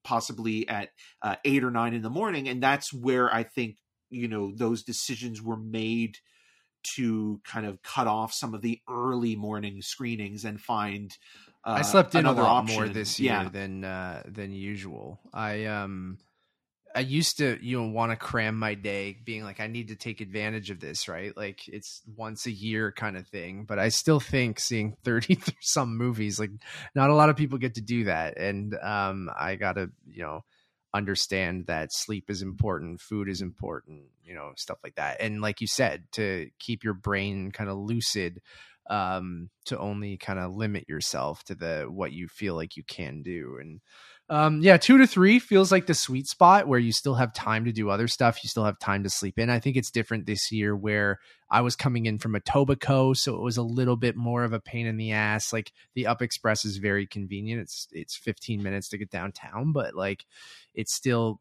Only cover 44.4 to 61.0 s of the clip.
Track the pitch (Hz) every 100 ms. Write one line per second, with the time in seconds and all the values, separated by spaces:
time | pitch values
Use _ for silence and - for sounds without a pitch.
44.4 | 156 151 180 170 - 262 262 190 190 240
45.4 | - 196 190 190 - 156 - 131 135 -
46.4 | 175 202 143 123 117 107 143 123 120 -
47.4 | 104 110 117 113 104 101 117 - 123 -
48.4 | - - 107 98 - 98 98 - 98 113
49.4 | 117 120 139 127 117 117 110 113 101 101
50.4 | - 110 104 101 107 104 101 95 - -
51.4 | - 113 123 - 139 120 113 104 113 104
52.4 | - 139 139 135 - 135 131 131 - 110
53.4 | 120 117 117 120 127 120 120 110 120 120
54.4 | 120 113 - 117 117 110 110 107 107 107
55.4 | - 113 - - _ 123 117 117 120 -
56.4 | 113 107 107 98 104 101 98 104 95 101
57.4 | 107 117 90 - - 80 - - - -
58.4 | - 104 101 98 - 101 104 95 95 -
59.4 | - 101 151 147 101 87 98 98 - -
60.4 | - - - - 110 -